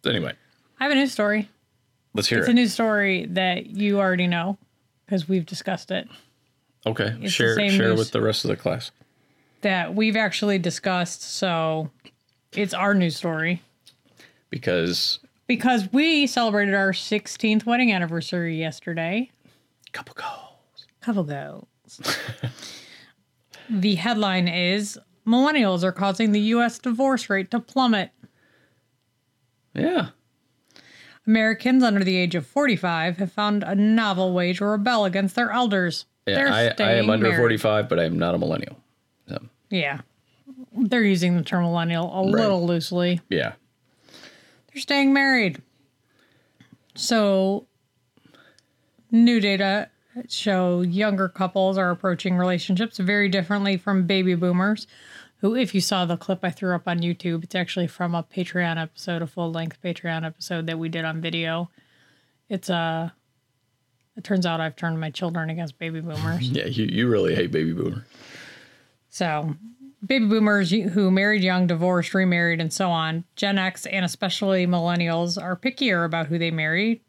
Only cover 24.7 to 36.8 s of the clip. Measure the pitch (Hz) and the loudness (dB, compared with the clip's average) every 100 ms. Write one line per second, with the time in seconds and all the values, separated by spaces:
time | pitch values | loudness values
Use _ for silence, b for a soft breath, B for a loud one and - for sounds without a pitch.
24.7 | 196 208 - _ _ - 240 277 302 214 | 0 -4 -10 _ _ 2 4 4 4 2
25.7 | 180 185 180 196 190 220 208 214 233 240 | 2 0 0 -2 2 2 2 2 2 0
26.7 | 233 254 226 269 254 - 196 190 240 220 | -2 -6 0 2 0 0 -4 -2 -4 -2
27.7 | 262 254 214 180 _ b b b b b | 0 2 2 -2 _ b b b b b
28.7 | b b _ _ _ _ _ _ _ _ | b b _ _ _ _ _ _ _ _
29.7 | 147 311 349 185 _ _ _ _ _ _ | -2 0 0 -2 _ _ _ _ _ _
30.7 | B B B B B - 220 220 220 254 | B B B B B 2 4 4 0 4
31.7 | 262 247 202 185 185 180 175 139 - 285 | 4 6 4 2 2 0 -2 -4 0 0
32.7 | 202 180 170 165 175 190 - 208 208 196 | 0 0 -2 -2 -2 -6 -2 0 0 0
33.7 | 202 208 226 214 185 185 180 175 180 202 | 2 4 4 2 0 0 2 0 0 0
34.7 | 214 208 240 196 180 196 214 240 220 247 | 0 0 2 2 0 -2 0 -2 0 0
35.7 | 196 180 156 - _ - 98 277 110 117 | 2 0 -2 -12 _ -2 0 2 4 2
36.7 | - | 2